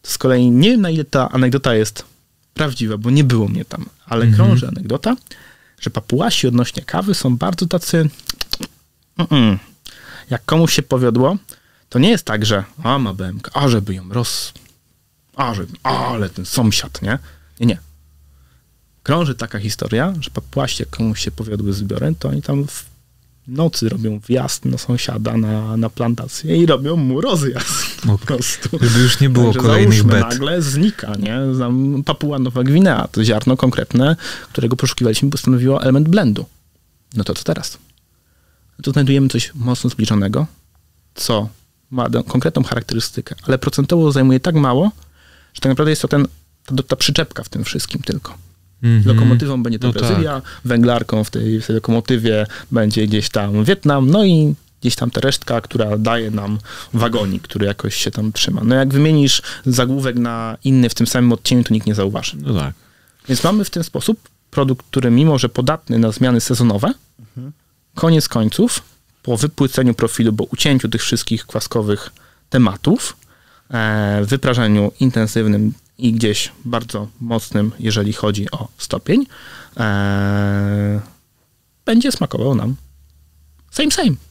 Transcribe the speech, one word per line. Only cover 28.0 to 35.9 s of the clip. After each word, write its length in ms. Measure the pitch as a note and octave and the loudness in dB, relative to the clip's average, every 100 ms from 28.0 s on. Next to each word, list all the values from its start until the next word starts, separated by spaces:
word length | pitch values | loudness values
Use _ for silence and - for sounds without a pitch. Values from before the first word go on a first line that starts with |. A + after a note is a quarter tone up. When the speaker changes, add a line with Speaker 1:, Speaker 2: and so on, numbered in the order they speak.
| A#2 | 0
Speaker 1:
po 60 | |
Speaker 2:
Ok. 80 | G2+ | 0
Speaker 1:
prostu. 480 | - C3 - - - D#3 | 0 -4 -4 -6 -6 0
Speaker 2:
Żeby 160 | A#2 A#2 | 2 4
już 220 | B2 - | 4 4
nie 100 | C#3 | 4
było 140 | B2 A#2+ | 6 4
Speaker 1:
Także 80 | B2+ | 4
Speaker 2:
kolejnych 380 | A#2+ G#2+ G#2 G#2+ | 4 6 6 6
Speaker 1:
załóżmy, 140 | G#2+ | 6
Speaker 2:
bet. 100 | A2+ A#2 | 4 2
Speaker 1:
nagle 320 | B2 C#3 F3 | -2 -2 -2
znika, 500 | D3 C#3 G3+ - A2 G2+ | 0 2 0 0 -8 -6
nie? 200 | G#2 A#2+ C3+ C3 | -4 -2 -2 0
Tam 440 | B2 B2+ C3+ C#3 C#3+ | 0 0 0 0 -2
Papua 320 | D3+ D3 C#3 | -2 -2 -2
Nowa 240 | B2+ B2 | -2 0
Gwinea, 460 | B2+ D3+ F#3+ C#3 A2+ | 2 4 4 2 -2
to 120 | - | 0
ziarno 320 | A2 A2 B2 C3 | 2 2 2 2
konkretne, 600 | B2+ A#2+ A#2 A#2+ C#3 E3 - - - | 0 0 0 2 2 0 -4 -14 -8
którego 240 | - A#2+ B2+ | -4 -2 0
poszukiwaliśmy, 540 | C3 - A#2 A2 C#3 | -2 0 0 2 0
postanowiło 520 | C#3+ - B2+ B2+ C3+ | 0 2 2 2 2
element 260 | C3 | 2